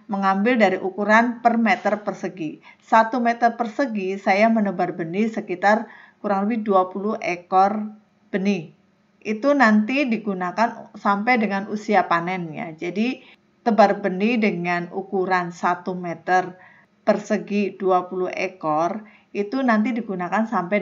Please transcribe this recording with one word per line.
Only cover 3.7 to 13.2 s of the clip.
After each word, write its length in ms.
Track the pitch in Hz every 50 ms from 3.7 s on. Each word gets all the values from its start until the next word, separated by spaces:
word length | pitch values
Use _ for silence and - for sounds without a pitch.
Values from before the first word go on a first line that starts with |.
| - - 285 240 220 208 185 185 196 196
saya 320 | - 214 190 202 220 226
menebar 400 | 226 226 202 196 180 175 180 175
benih 400 | 165 - 170 160 170 202 226 220
sekitar 560 | 220 202 - - 180 175 190 202 214 226 226 - - - - - _ _
kurang 240 | - 202 202 196 202
lebih 240 | 208 240 220 208 220
dua 240 | 196 185 185 185
puluh 240 | - 202 196 214 220 - -
ekor 720 | - 175 175 - - 190 185 196 202 214 214 208 - - - _ _ _ _ _ -
benih. 480 | - 190 190 202 202 175 156 - - _ _ _ _ _ _ _ _ _ -
Itu 320 | 208 220 214 233 277 285
nanti 480 | 277 247 220 214 214 214 220 262 277 302
digunakan 880 | 247 226 - - 202 190 180 180 180 175 214 226 240 - - - - - -
sampai 400 | - 214 202 202 208 254 254 220
dengan 240 | 220 190 196 196 202 208
usia 400 | 208 208 - - 208 185 175 -
panen 400 | 170 170 170 180 190 185 175 160
ya. 240 | 147 - - 165 156
Jadi 480 | 160 170 175 170 208 220 247 262 -